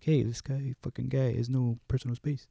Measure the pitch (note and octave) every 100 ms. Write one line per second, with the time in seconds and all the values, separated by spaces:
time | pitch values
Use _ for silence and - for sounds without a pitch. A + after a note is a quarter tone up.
0 | - D#3 A2 A#2 - C3+ C#3 B2+ - B2+
1 | B2 C3+ C3 A#2 A#2+ C3 B2 A#2 _ C3
2 | A#2+ A#2+ - C#3 -